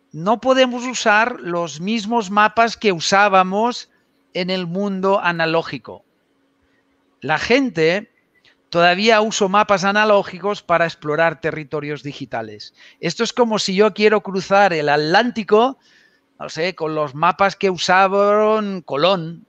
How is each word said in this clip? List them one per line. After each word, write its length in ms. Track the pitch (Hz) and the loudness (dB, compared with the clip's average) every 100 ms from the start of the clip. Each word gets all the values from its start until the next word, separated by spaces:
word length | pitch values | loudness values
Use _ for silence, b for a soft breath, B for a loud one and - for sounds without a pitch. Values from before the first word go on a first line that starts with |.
| _ | _
no 280 | 151 185 220 | -6 -4 -2
podemos 440 | 262 262 254 240 | 2 2 2 -2
usar 560 | 254 240 226 208 240 247 | -8 -2 2 2 2 -4
los 400 | 175 175 165 151 | -6 -4 -6 -6
mismos 500 | 185 226 208 240 185 | -4 -4 -2 -2 0
mapas 460 | 208 214 226 226 - | 2 2 2 0 0
que 160 | 214 | -2
usábamos 960 | 170 - 196 202 190 185 202 233 - - _ _ _ _ | -2 0 2 4 4 2 0 -2 -4 -14 _ _ _ _
en 160 | 175 185 | -8 -4
el 180 | 185 170 | -4 -4
mundo 500 | 185 202 190 190 196 | -4 -4 -2 0 0
analógico. 840 | 175 170 165 165 - 131 - 90 _ _ _ _ _ _ _ _ _ _ _ _ | 0 -2 0 -2 -4 -10 -14 -20 _ _ _ _ _ _ _ _ _ _ _ _
La 180 | 131 151 | -4 -2
gente 720 | - 262 254 165 156 196 - _ _ _ b b _ | 2 2 2 0 0 0 -4 _ _ _ b b _
todavía 520 | 175 175 180 220 214 | 2 2 4 4 4
usa 280 | 220 - 190 | 2 0 0
mapas 340 | 202 208 196 | 2 2 0
analógicos 800 | 196 208 214 202 - 180 196 202 | 0 0 2 2 0 -6 -6 -6
para 220 | - 165 | -2 0
explorar 560 | 165 - 151 151 165 151 | 0 -6 -4 0 0 -2
territorios 640 | 156 151 143 151 147 147 | -6 -8 -8 -8 -8 -10
digitales. 680 | 143 - 139 117 107 104 - _ b b | -12 -14 -10 -10 -10 -14 -20 _ b b
Esto 240 | 170 - | -6 -4
es 80 | 226 | -2
como 260 | - 233 208 | 0 0 -2
si 160 | - | 0
yo 180 | 185 214 | 2 2
quiero 260 | 208 214 208 | 2 2 2
cruzar 520 | 196 190 - 196 196 | -2 -8 0 2 4
el 160 | 160 147 | 2 0
Atlántico, 880 | 147 151 190 240 226 196 214 254 - b b b b _ - | 0 2 2 2 -4 2 4 2 -2 b b b b _ -16
no 120 | 147 | -12
sé, 260 | 160 175 | -6 -6
con 220 | 180 156 156 | -4 -4 -4
los 180 | 147 | -4
mapas 400 | 143 170 185 196 | 0 0 2 0
que 160 | - 196 | 0 -2
usaron 1120 | 175 - 185 190 196 202 208 214 220 202 190 | 0 2 2 4 2 2 2 2 0 -2 -8
Colón, 640 | - 139 170 190 160 165 | -8 0 0 0 -4 -12